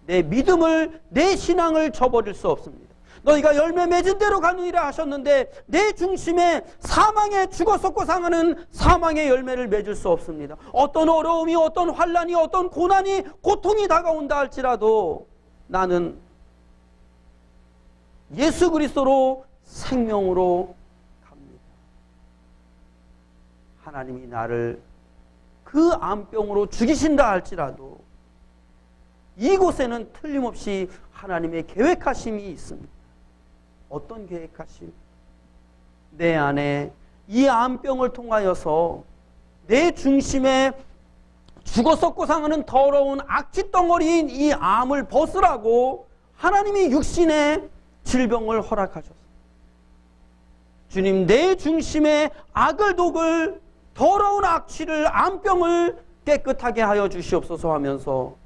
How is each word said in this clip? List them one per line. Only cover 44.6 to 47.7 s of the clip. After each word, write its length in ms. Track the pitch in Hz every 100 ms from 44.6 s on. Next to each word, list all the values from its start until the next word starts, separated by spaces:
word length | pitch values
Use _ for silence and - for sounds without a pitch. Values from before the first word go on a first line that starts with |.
| 175 208 254 285
벗으라고 1040 | 214 220 311 339 392 269 214 233 254 269 - _ _ _
하나님이 560 | 330 403 403 403 359
육신의 800 | 269 - - 339 302 294 311 302